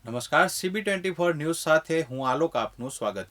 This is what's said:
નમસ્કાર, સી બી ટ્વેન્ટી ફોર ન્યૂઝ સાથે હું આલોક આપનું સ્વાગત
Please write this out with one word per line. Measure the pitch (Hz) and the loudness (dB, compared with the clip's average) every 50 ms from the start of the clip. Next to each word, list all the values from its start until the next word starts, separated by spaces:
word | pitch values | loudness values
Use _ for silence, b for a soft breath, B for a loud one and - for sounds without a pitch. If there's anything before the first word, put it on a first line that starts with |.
| - | -10
નમસ્કાર, | 113 117 120 - - 147 156 180 | -6 -6 -6 -4 2 4 4 4
સી | 185 - - - 185 | 4 2 -4 -4 -2
બી | 185 220 | -4 -2
ટ્વેન્ટી | 208 208 196 185 180 190 | -2 -2 -2 -2 -2 -4
ફોર | 175 165 175 175 170 | -2 0 0 0 2
ન્યૂઝ | 151 147 160 165 | 0 -2 -2 -2
સાથે | - - 165 156 160 - - 160 165 | -2 4 4 4 4 4 2 -2 -2
હું | 156 120 131 131 131 127 | 0 -2 -6 -2 0 0
આલોક | 127 143 165 160 - | 2 2 0 0 0
આપનું | 123 110 107 - - 120 135 | -2 -2 -2 -6 -10 -10 -10
સ્વાગત | - - 113 104 98 98 92 - | -8 -4 -4 -4 -2 -4 -10 -10